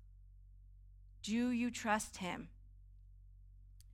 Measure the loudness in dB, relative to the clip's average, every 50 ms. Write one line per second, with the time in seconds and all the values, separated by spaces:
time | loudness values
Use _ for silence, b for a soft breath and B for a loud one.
0 | -16 -16 -16 -16 -16 -16 -16 -16 -16 -16 -16 -16 -16 -16 -16 -16 -16 -16 -16 -16
1 | -16 -16 -14 -8 0 4 6 6 8 8 8 6 6 4 4 4 6 8 8 8
2 | 6 2 -2 0 0 0 0 0 -4 -8 -10 -14 -16 -16 -16 -16 -16 -16 -16 -16
3 | -16 -16 -16 -16 -16 -16 -16 -16 -16 -14 -14 -14 -14 -14 -16 -16 -16 -16